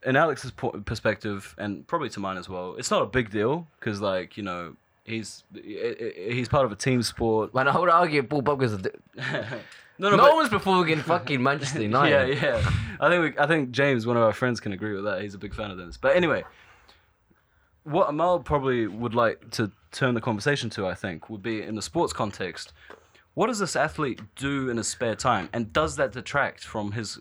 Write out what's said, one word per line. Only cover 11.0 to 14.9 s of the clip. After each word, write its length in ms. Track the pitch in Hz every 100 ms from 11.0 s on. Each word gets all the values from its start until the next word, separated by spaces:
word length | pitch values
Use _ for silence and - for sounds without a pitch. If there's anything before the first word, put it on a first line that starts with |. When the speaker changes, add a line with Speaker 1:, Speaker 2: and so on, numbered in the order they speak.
Speaker 2:
fucking 420 | 143 175 - 135
Manchester 380 | 131 147 139 147
Speaker 1:
<laughs> 80 | 107
Speaker 2:
United. 460 | 123 151 143 127 139
Speaker 1:
Yeah, 220 | 147 117
yeah. 120 | - - - 202
I 80 | 147
think 280 | 175 156 -
we, 40 |
I 40 | 143
think 240 | 160 127
James, 340 | 123 143 123 113
one 100 | 120
of 40 |
our 100 | 113
friends, 260 | - 127 113
can 120 | 107
agree 180 | 95 107